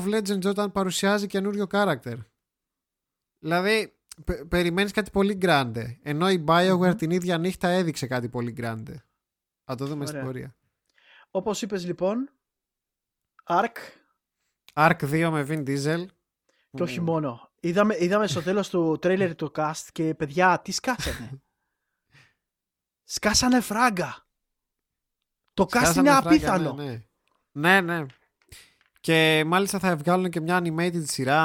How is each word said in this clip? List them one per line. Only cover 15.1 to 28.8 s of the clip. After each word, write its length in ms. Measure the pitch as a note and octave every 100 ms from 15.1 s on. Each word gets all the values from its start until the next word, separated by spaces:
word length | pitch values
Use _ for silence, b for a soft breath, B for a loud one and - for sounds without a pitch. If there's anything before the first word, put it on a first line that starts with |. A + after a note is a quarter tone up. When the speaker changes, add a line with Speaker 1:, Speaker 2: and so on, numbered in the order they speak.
| D#3 E3
Speaker 1:
με 140 | D#3 C#3
Vin 140 | D#3 C3+
Diesel. 380 | C#3 C#3 E3 F#3 _ _ _ _ _ _
Speaker 2:
Και 120 | C3+
όχι 160 | F3 B2+
Speaker 1:
Μμμ. 60 | E3
Speaker 2:
μόνο. 460 | D#3+ D3 A#2 - _
Είδαμε, 360 | E3+ F3 G#3 F#3+
είδαμε 280 | F3 G3+ G#3+
στο 140 | D3
τέλος 280 | E3 G3+ F#3+
του 240 | F#3 E3 D#3
Speaker 1:
<laughs> 60 |
Speaker 2:
trailer 280 | F3+ F#3+ F#3+ D#3+
το 160 | D3+ -
cast 320 | D3+ D#3 -
και, 220 | - D#3+ D3+
παιδιά, 440 | D3+ C#3+ F#3 E3+
τι 100 | -
σκάσανε. 580 | F#3+ - B3 - - A2+
Speaker 1:
<laughs> 120 | C3+ _ _ _ _ _ _ _ b b b _ _ _ _ _ _ -
Speaker 2:
Σκάσανε 500 | - G#3 G#3 B3+ B3
φράγκα. 640 | - G#3+ B3 F#3 D3+ - _ _ _ _ _ _ _ _ _ _ _ _ _
Το 100 | -
cast 40 | F#3+
Speaker 1:
Σκάσανε 400 | A#3+ E3+ E3+ C#4
Speaker 2:
είναι 100 | C4+
Speaker 1:
φράγκα, 80 | -
Speaker 2:
απίθανο. 440 | D#4 - F#3+ D#3
Speaker 1:
ναι, 100 | C3 D3 A2+ - _ _ _ _
ναι. 300 | - D#3 G3
Ναι, 180 | E3+ E3+
ναι. 60 | C#3 - _ _ _ B B B